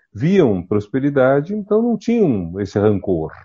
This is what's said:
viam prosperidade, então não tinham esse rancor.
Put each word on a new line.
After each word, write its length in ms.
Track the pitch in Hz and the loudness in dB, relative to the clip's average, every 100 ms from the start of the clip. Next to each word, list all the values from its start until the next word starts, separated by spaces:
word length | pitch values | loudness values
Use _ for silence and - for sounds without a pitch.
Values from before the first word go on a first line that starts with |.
| _ | _
viam 500 | 104 151 196 139 95 | -4 0 2 2 2
prosperidade, 920 | 85 104 - 135 143 139 127 143 156 | -2 -4 -2 -2 0 2 2 2 -2
então 280 | 214 196 214 | -6 -2 0
não 160 | 240 226 | 0 -2
tinham 600 | - 233 180 107 85 92 | 0 0 2 0 -4 -6
esse 180 | 98 104 | -4 0
rancor. 540 | 104 101 - 85 78 - | 2 0 -2 -2 -4 -12